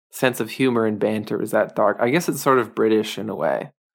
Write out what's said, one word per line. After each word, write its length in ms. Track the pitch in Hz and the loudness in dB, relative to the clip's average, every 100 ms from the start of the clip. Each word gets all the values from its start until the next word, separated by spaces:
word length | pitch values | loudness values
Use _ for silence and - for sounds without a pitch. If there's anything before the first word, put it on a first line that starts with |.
| _ | _
sense 280 | - 127 120 | -2 -2 0
of 120 | 110 | -6
humor 340 | - 131 117 110 | -2 0 2 0
and 140 | 104 | 0
banter 380 | 107 110 107 - | -2 -2 -4 -4
was 140 | 110 | 0
that 240 | 113 92 - | 0 0 2
dark. 220 | 104 147 | 0 2
I 100 | 120 | 2
guess 200 | 165 170 | 0 0
it's 120 | 139 | -2
sort 180 | 143 131 | 2 2
of 160 | 110 - | 2 0
British 420 | 110 110 107 - | 2 2 0 -6
in 120 | 107 | -8
a 60 | 95 | -2
way, 360 | 78 60 - _ _ | -2 -2 -6 _ _